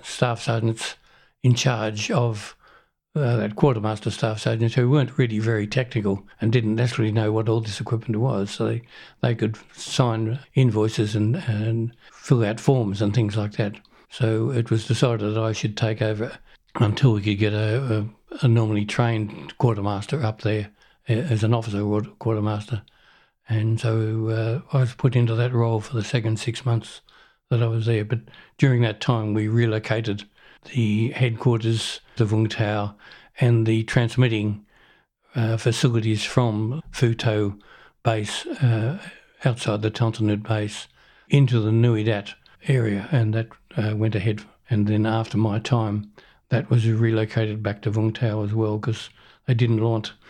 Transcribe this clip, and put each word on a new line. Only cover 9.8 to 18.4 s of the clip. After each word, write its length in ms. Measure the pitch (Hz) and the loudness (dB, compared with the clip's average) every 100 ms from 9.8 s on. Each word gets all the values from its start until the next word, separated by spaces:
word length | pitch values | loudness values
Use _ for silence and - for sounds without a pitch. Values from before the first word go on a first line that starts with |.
| - - 123 110 110 131 - | -4 0 0 0 -2 -4 -2
invoices 600 | - 127 107 110 - 104 | 2 2 4 0 0 -2
and, 220 | 107 107 160 | 0 0 0
and 580 | 120 104 110 113 113 - - | -2 -2 -2 -2 -4 -8 -20
fill 340 | - - 123 | -20 0 2
out 160 | 104 110 | 2 0
forms 420 | - 131 104 101 | 0 2 0 0
and 120 | 101 | 0
things 220 | 110 107 107 | 2 0 0
like 160 | 104 | -2
that. 220 | - 104 104 _ _ _ | -4 -6 -6 _ _ _
So 400 | - 113 110 117 | -2 0 0 0
it 200 | 123 113 | -2 0
was 160 | 110 - | -2 0
decided 480 | 117 131 113 104 | 2 2 2 -2
that 80 | 107 | 0
I 100 | 110 | -2
should 240 | 107 110 104 | -2 -4 -2
take 240 | 110 107 | -2 0
over 380 | 107 107 120 - - _ _ - | -2 -2 -6 -10 -20 _ _ 0
until 360 | 107 - 131 | 0 4 4
we 100 | 107 | 4
could 160 | 104 101 | 0 0
get 140 | 107 | 0
a, 540 | 107 107 120 131 107 104 - _ | 0 -2 -2 -2 -2 -4 -10 _
a, 120 | - | 0